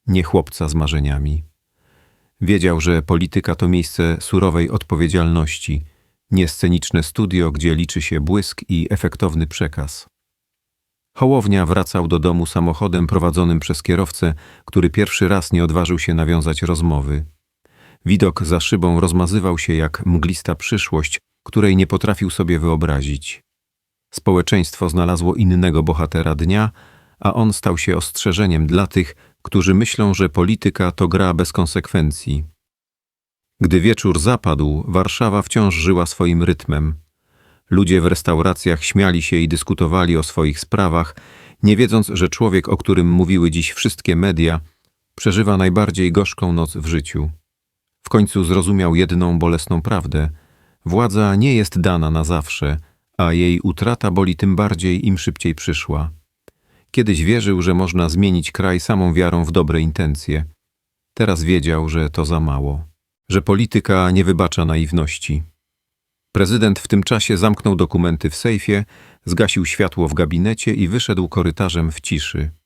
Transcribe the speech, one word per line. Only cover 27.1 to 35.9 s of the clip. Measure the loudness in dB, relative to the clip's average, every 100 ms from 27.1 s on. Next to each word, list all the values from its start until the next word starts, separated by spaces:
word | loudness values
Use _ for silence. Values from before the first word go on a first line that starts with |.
| -4
a | -2
on | 0 0
stał | 0 -2 -2
się | -2 -2
ostrzeżeniem | -4 -4 -2 0 2 2 2
dla | 2 0
tych, | -2 -4 -6 _ _
którzy | -2 0 4
myślą, | 2 2 0 0
że | 2 0
polityka | 2 0 0 -2 -2 -2
to | 0 0
gra | 2 2
bez | 0 -2
konsekwencji. | -2 -2 -2 -2 0 0 -2 -4 -6 -6 _ _ _ _ _ _ _ _ _ _ -2
Gdy | 2 4
wieczór | 4 2 0 0
zapadł, | 0 0 0 0 0 -2 -2
Warszawa | 0 0 0 0 0
wciąż | 0 0 0
żyła | 2 2